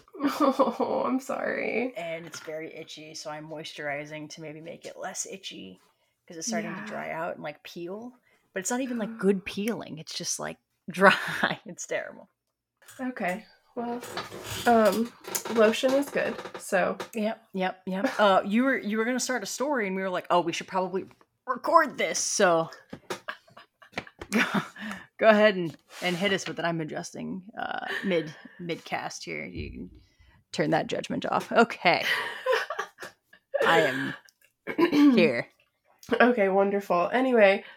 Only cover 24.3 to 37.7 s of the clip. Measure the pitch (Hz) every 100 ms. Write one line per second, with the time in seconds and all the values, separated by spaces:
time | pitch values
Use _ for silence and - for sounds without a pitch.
24.3 | 220 - 202 - - 214 202 - - 214
25.3 | 208 214 190 165 - _ - 180 170 202
26.3 | 190 - 156 170 165 156 147 170 - 156
27.3 | 185 185 - - - - - 196 170 156
28.3 | - - - 175 165 - 143 151 - 175
29.3 | 151 151 - 67 62 92 - _ _ _
30.3 | _ _ - 156 160 - - - - -
31.3 | - 180 240 233 - 180 156 - - -
32.3 | - 508 508 - - - _ - _ _
33.3 | - _ - 151 165 147 131 135 - _
34.3 | _ _ _ - - 339 294 294 226 160
35.3 | 120 - _ _ _ _ _ - 233 233
36.3 | 233 190 190 196 202 202 175 175 247 262
37.3 | 233 196 202 -